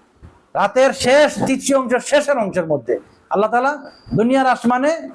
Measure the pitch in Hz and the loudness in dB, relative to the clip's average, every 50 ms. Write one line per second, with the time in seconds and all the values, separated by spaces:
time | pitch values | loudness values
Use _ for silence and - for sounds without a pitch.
0 | _ _ _ _ - - _ _ _ _ - 151 196 202 - 254 262 262 - - | _ _ _ _ -20 -20 _ _ _ _ -4 -2 -2 0 2 2 2 2 2 0
1 | - 247 269 294 302 - - 196 - - 269 269 - - 277 262 254 226 247 226 | 0 4 4 4 4 4 0 -2 -2 -2 -2 -2 -2 0 0 0 0 0 -2 -4
2 | - - 277 294 294 285 277 240 208 185 156 185 165 160 147 127 117 123 113 - | -2 0 0 0 2 2 0 0 -2 -2 -2 -4 -2 -2 -2 -4 -2 -4 -4 -4
3 | - - _ _ _ - 165 190 214 208 233 240 254 277 302 277 - - - _ | -6 -12 _ _ _ -4 -2 0 0 2 2 0 0 0 -2 -4 -10 -20 -20 _
4 | - - - 185 220 247 269 269 262 254 240 247 - 233 247 254 277 302 330 320 | -10 -4 -2 0 2 2 2 2 2 2 0 0 0 0 0 0 0 -2 -2 -4
5 | 269 - | -6 -8